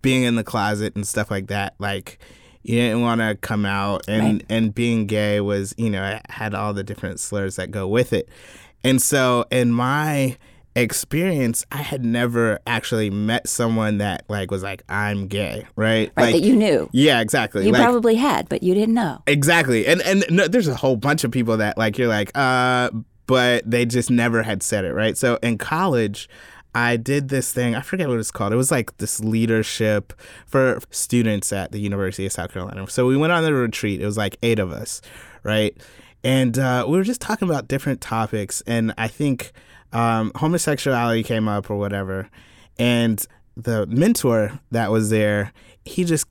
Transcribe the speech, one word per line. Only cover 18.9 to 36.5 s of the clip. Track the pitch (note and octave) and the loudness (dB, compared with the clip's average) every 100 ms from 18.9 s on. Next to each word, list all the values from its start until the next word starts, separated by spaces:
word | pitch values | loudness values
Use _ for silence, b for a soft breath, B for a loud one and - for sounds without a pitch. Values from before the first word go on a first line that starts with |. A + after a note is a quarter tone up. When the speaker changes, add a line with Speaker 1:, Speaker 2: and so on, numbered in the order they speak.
| A3+ | 2
Speaker 2:
know. | G3 - - | 0 -2 0
Speaker 1:
Exactly. | D3 C#3 E3+ C#3 A#2 G#2 | 2 4 4 4 2 4
And, | E3+ | 2
and | - G3 - | 4 2 4
no, | F3 E3+ | 4 4
there's | A#3 E3+ | 4 2
a | B2+ | 0
whole | C3+ B2 | 0 0
bunch | C3+ D3+ | 0 0
of | B2+ | 0
people | B2+ A#2 A2 | 0 0 2
that, | G#2+ - | 0 0
like, | A2 G#2 | -2 0
you're | A#2+ | 0
like, | G#2+ G2+ - | 0 -2 0
"Uh," | C3 B2+ B2+ B2+ B2 A2+ - _ - | 2 2 2 2 0 -4 -12 _ 0
but | B2+ B2 A#2+ - | 2 4 2 0
they | A#2+ A#2+ | 0 2
just | A#2+ - | 0 2
never | A#2+ A#2+ A#2 | 2 4 2
had | A2 G2 | 0 -4
said | - G#2 F#2+ | -2 -2 -2
it, | |
right? | - A2 - | 0 -2 0
So | B2+ A#2+ | 0 0
in | A#2 A2 | -2 -2
college, | - D#3+ F#3+ B2+ G#2+ G#2 - B B B B | -2 0 2 2 0 -4 -14 B B B B
I | A#2+ A#2+ A#2+ | -2 0 0
did | A#2 C#3+ C3+ | 0 -2 0
this | C3+ B2+ | -2 -2
thing. | - B2 A#2 | -2 -2 -2
I | |
forget | - F#3+ D3+ | -4 -4 -2
what | A#2+ | -2
it's | G#2+ | -4
called. | - G2+ | -4 0
It | A2+ | 2
was, | C3 | 2
like, | C#3 G#2+ - | 0 -2 -6
this | G#2 - | -6 -4
leadership | A2 A2+ A2+ A2 G#2+ - A2 G#2 - - B B B | -2 0 2 2 0 -2 0 0 -4 -18 B B B
for | C#3 C3 - - | 2 2 0 -6
students | - - A#2+ A2+ G#2 - | -8 0 2 2 0 -2
at | G2+ F2+ | -6 -6
the | G#2 | -4
University | G2+ G2+ F#2+ F#2 G2 | -4 -2 -2 -4 -6
of | |
South | - F2+ | -6 -8
Carolina. | F#2+ F#2 - G2 | -8 -10 -10 -6
So | - B2+ | 0 2
we | C3+ | 2
went | D#3 | 2
on | F3 | 2
the | D#3+ | 2
retreat. | C#3+ A#2+ - A2 F#2 | 0 0 -2 -4 -2
It | G#2 | -4
was, | G#2 | -2
like, | G2+ - | -4 -2
eight | A#2 A2 | 0 0
of | F#2+ | 0
us, | D#2 A2+ - B B B B | -6 -10 -12 B B B B
right? | - G#2+ G#2+ - B B B B | -4 0 0 -4 B B B B
And, | C3 C3 B2+ | 0 2 2